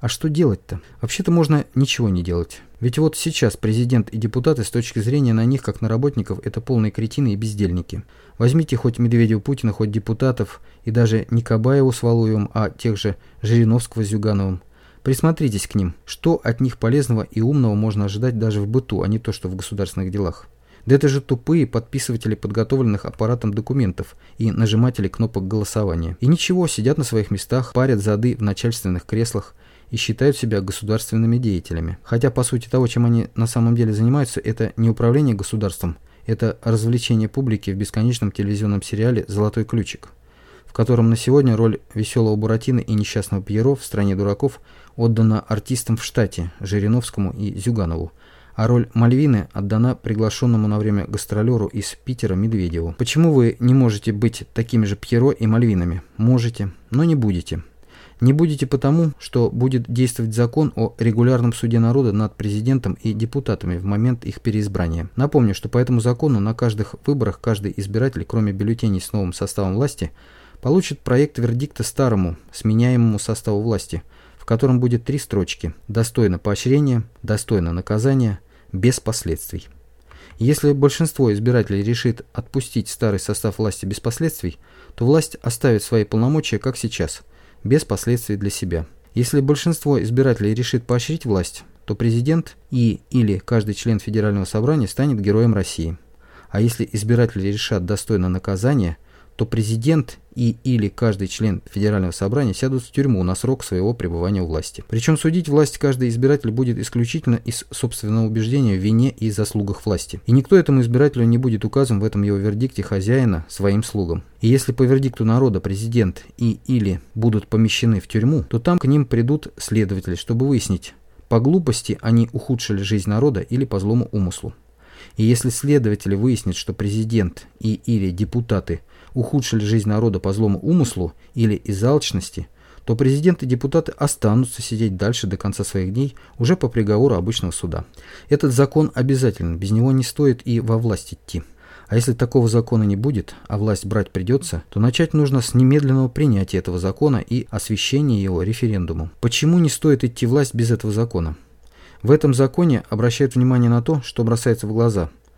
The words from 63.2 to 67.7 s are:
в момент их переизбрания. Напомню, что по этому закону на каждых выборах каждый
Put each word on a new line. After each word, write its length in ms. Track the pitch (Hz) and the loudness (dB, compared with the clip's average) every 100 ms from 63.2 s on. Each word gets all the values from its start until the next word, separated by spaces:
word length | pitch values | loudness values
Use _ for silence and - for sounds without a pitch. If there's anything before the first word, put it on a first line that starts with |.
| 113 143 131 120 - 87 | -4 -4 -4 -4 -4 -4
в 60 | 95 | -2
момент 400 | 101 120 120 - | 0 0 0 -6
их 160 | - | -6
переизбрания. 680 | - 107 104 98 85 82 85 - | -4 -2 -2 -2 -2 -2 -6 -2
Напомню, 380 | 139 147 113 | 0 4 2
что 160 | 95 - | 0 -2
по 80 | 120 | -2
этому 220 | 123 120 | 2 0
закону 380 | 117 120 156 117 | 0 0 0 0
на 140 | 101 | 0
каждых 440 | 117 123 107 107 - - | 0 -2 -2 -6 -6 -4
выборах 340 | 143 107 90 | 0 -2 -2
каждый 320 | - 104 98 | -4 -2 -4